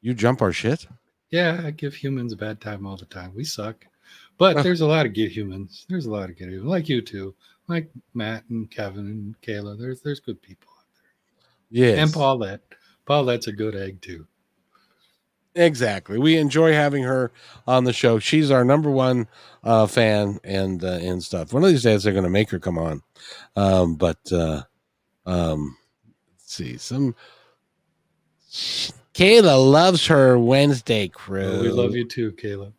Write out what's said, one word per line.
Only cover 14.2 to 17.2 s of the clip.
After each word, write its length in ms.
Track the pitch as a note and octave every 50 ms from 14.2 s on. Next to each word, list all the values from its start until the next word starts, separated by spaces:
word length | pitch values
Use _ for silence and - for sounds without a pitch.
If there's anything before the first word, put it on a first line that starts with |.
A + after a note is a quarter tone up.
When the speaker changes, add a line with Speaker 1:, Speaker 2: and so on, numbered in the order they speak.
| D#2+ _ _ _ _ _ _ _ _ _ _ _ _ _ _ _ _ _ _ _ _ _ _ _ _ _ _
Speaker 1:
Exactly. 640 | F3 E3+ E3+ D3+ A#2+ B2 A2+ G2+ F#2+ - - G2+ A2+
We 180 | C3 D#3 D#3+ D#3+
enjoy 360 | D#3 C#3+ C3 D3+ D#3+ E3 D#3
having 280 | D3+ D3 D3 C#3 C#3+ C3
her 280 | B2+ C3 C3